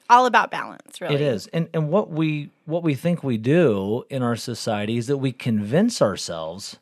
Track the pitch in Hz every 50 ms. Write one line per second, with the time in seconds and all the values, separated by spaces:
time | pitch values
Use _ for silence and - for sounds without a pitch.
0 | _ - 240 247 254 240 240 220 - - - 147 110 107 87 - - 50 - -
1 | 180 156 147 139 147 139 113 95 - - - 165 165 165 - 160 151 147 170 208
2 | - - 160 156 160 156 151 147 143 - - _ _ 151 160 170 170 156 135 -
3 | - 175 175 - - 135 117 110 110 131 156 180 165 123 101 98 98 101 110 127
4 | - - 139 131 123 120 117 110 - 127 113 - - 117 107 104 104 107 117 120
5 | 113 127 143 139 135 135 123 - - 123 110 107 101 104 131 180 226 240 - -
6 | 131 101 87 - - - 85 80 80 80 87 101 - - - -